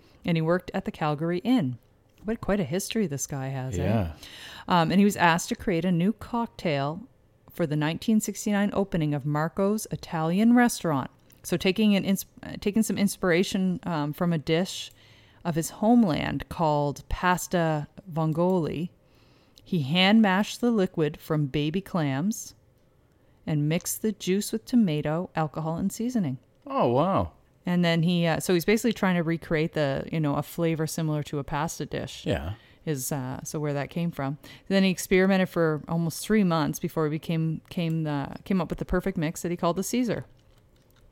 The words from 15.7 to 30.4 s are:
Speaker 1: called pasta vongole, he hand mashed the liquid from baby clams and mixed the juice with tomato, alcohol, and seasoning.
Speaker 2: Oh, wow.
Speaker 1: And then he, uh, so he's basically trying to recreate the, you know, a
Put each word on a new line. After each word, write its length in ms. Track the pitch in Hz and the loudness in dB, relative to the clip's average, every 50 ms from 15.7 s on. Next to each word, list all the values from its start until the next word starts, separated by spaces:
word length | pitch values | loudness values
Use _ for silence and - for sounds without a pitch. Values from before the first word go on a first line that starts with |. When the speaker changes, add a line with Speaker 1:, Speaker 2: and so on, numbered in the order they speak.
| - - 214 220 247 240 226 180 - - - - - 139 - - | -4 0 4 6 6 6 6 4 2 0 0 -2 -2 -4 -6 -8
Speaker 1:
called 540 | - - 170 151 147 147 147 143 135 - - | -4 0 0 2 2 2 0 0 -2 -6 -6
pasta 800 | - - - - 180 180 165 - - - 175 165 160 156 151 147 - _ - - 185 | -6 -4 0 2 0 0 0 -2 -2 0 0 2 2 0 -2 -4 -6 _ -18 -18 -8
vongole, 800 | 151 165 160 160 147 160 175 185 190 180 151 - - 143 175 - - _ _ _ _ _ _ _ _ _ _ _ _ - - | -4 -2 0 0 2 2 2 2 2 2 0 -2 -4 -4 -6 -8 -10 _ _ _ _ _ _ _ _ _ _ _ _ -20 -8
he 200 | - 190 170 135 | -2 -2 -2 0
hand 380 | 127 165 180 185 196 220 226 | 2 4 4 6 6 8 6
mashed 380 | 214 196 185 196 214 - - - | 6 6 4 2 0 -2 -4 -2
the 120 | 240 240 | 0 0
liquid 440 | 233 214 185 185 - 170 156 147 156 - | 2 2 0 0 2 0 0 0 -2 -6
from 240 | - - 160 151 147 | -6 -2 0 0 0
baby 340 | 131 135 151 147 156 156 196 | 0 0 -2 -2 0 -2 -4
clams 760 | - - - 175 151 139 131 135 165 208 226 - - - - _ _ _ _ _ _ _ _ _ _ _ _ _ _ _ _ _ _ | -6 -2 -2 -2 0 0 0 0 -2 -2 -4 -4 -8 -14 -18 _ _ _ _ _ _ _ _ _ _ _ _ _ _ _ _ _ _
and 200 | - 160 147 147 | -2 -2 0 0
mixed 360 | 151 160 180 - - - - - | 0 0 -2 -2 -4 -6 -4 -4
the 80 | 220 | -4
juice 400 | 208 - - 180 185 202 208 - | -4 -4 -2 0 0 0 0 -4
with 120 | - 220 - | -6 -8 -6
tomato, 600 | - 254 240 220 175 151 151 143 151 156 170 185 - - | 2 4 4 4 4 2 0 -2 -2 -2 -2 -4 -4 -4
alcohol, 420 | 165 160 151 - 160 156 160 165 | -4 -4 -2 -4 -6 -4 -4 -4
and 140 | 170 - 196 | -2 -4 -4
seasoning. 460 | - - 220 247 254 226 180 135 131 - - _ _ _ _ | -4 -4 -6 -2 -2 -2 -2 -2 -4 -6 -10 _ _ _ _
Speaker 2:
Oh, 220 | 277 269 262 190 127 | -6 -2 0 2 2
wow. 420 | 117 131 160 190 190 127 90 80 - _ _ _ _ _ _ | 4 2 2 2 2 0 0 -2 -6 _ _ _ _ _ _
Speaker 1:
And 180 | 180 180 175 175 | -2 0 2 2
then 200 | 170 165 170 160 | 2 2 2 2
he, 240 | 180 180 170 170 | 2 2 2 2
uh, 120 | 165 156 - | 2 0 0
so 140 | - - 185 | 0 0 0
he's 120 | 170 - | 2 4
basically 280 | - 214 233 - 233 208 | 2 2 2 2 0 0
trying 220 | - 214 185 180 | 2 0 2 2
to 80 | 175 160 | 2 0
recreate 500 | 160 165 160 - - 170 151 165 165 - | 0 -2 -4 -2 -2 0 0 0 0 0
the, 340 | 156 147 139 135 - - - | 0 0 0 0 -2 -4 -4
you 80 | - 165 | -2 -2
know, 160 | 156 143 143 | 0 0 0
a 80 | 147 | -2